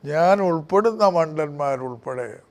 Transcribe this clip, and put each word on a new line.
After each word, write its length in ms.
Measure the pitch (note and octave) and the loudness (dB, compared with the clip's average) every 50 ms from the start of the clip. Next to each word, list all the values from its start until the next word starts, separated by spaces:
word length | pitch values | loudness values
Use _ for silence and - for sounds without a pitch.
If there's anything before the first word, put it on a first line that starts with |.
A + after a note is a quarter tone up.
| - | -8
ഞാൻ 360 | C#3+ D3 D#3 E3 F3+ G3 G3+ | -4 0 2 4 4 4 4
ഉൾപ്പെടുന്ന 680 | G3 F3+ E3 E3 D3+ D#3 F#3 G3 G#3+ A3+ A3 A3 G#3 G3 | 2 0 0 -2 -4 0 0 2 2 2 2 4 2 2
മണ്ടന്മാരുൾപ്പെടെ 1300 | F3 E3+ D#3+ D#3 D#3 D#3 D3+ D3 C#3+ C#3+ D3 C#3 C#3 B2+ B2+ B2+ B2 A#2+ _ C3 C3 B2+ A#2+ A2 G#2+ - _ _ | 4 2 0 0 -2 -6 -6 -6 -4 -4 -4 -4 -2 -4 -6 -10 -12 -10 _ -10 -8 -8 -8 -10 -12 -18 _ _